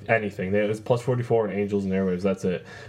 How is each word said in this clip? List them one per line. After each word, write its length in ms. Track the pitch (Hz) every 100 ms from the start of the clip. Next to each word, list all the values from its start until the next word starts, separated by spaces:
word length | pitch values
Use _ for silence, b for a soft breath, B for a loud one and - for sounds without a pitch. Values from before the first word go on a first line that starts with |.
| -
anything. 420 | 113 104 98 92
They, 120 | 104
it 40 | 104
was 120 | 110
Plus 220 | - 120
forty-four 440 | - 123 117 117 104
and 100 | 98
Angels 260 | 101 101 98
and 80 |
Airwaves, 300 | 95 95 90
that's 200 | 98 95 95
it. 200 | 87 B B